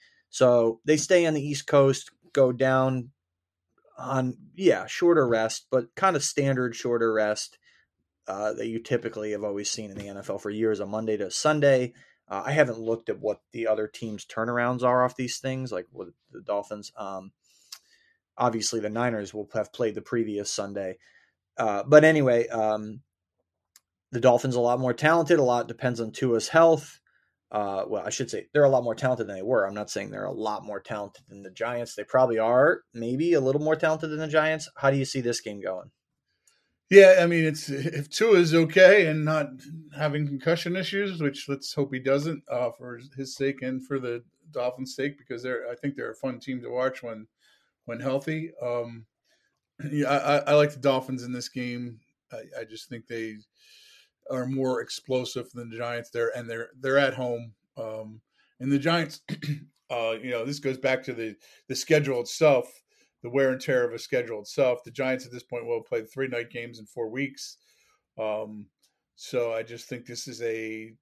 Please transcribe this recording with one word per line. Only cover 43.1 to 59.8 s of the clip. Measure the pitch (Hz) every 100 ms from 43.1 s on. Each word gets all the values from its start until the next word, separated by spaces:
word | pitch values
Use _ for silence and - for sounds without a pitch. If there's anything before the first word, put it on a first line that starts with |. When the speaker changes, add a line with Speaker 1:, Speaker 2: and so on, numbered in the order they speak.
| 135
Speaker 2:
his | 131 -
sake | 139 139
and | 127 - -
for | 139
the | 123 120 120 _ _
Dolphins' | 131 123 123 131 -
sake, | 143 143
because | - 120
they're, | 127 120 120
I | 120
think | 143 135
they're | 117
a | 113
fun | 135 120
team | 135 127
to | 120
watch | 123 131 131
when, | 120 110 107 _ _ _ _ _
when | - 117
healthy. | 131 135 151 156 160 -
Um, | 123 120 117 117 113 _ _ _ _ _ _ -
<clears throat> | 147
yeah, | 147 135
I, | 143
I, | 139 147
I | -
like | 147 147
the | 135
Dolphins | 135 131 131 127
in | 123
this | 123 -
game. | 131 123 120 123 113 _ _ _
I, | 117 123 117
I |
just | 113 110 -
think | 117 -
they, | 117 113 107 - _ _ - - _ _ _ -
are | 131 127
more | 135 131 123
explosive | 117 - - 127 123 127 120
than | 123 120
the | 113
Giants. | 120 120 117
They're, | 117 113 123
and | 117
they're, | 113 117 127
they're | 131 139
at | 135
home. | 117 123 117 117 - _ -
Um, | 113 110 110 110 _ _ _ -
and | 127
the | 139
Giants, | 147 170 160 - - - 147 143
<clears throat> | - _